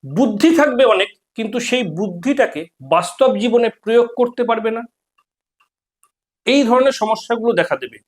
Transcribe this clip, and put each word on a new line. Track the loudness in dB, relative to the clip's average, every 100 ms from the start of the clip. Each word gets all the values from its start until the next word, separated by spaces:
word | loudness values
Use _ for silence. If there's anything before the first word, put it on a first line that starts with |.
বুদ্ধি | -6 0 0 4 2 4
থাকবে | 2 2 2
অনেক, | 2 0 _ _ -10
কিন্তু | -6 -6 -2
সেই | -2 -4 -4
বুদ্ধিটাকে | -6 -4 -4 0 0 -2 -14 _ 0
বাস্তব | 0 0 0 2 2
জীবনে | 0 2 0 -4
প্রয়োগ | 0 2 2 -2
করতে | -4 -2 -2
পারবে | -2 -2 -6
না। | -10 _ _ _ _ _ _ _ _ _ _ _ _ _ _ _ 0
এই | 2 4
ধরনের | 4 2 0
সমস্যাগুলো | -4 -4 -4 -2 0 0
দেখা | -2 -4
দেবে। | -8 -16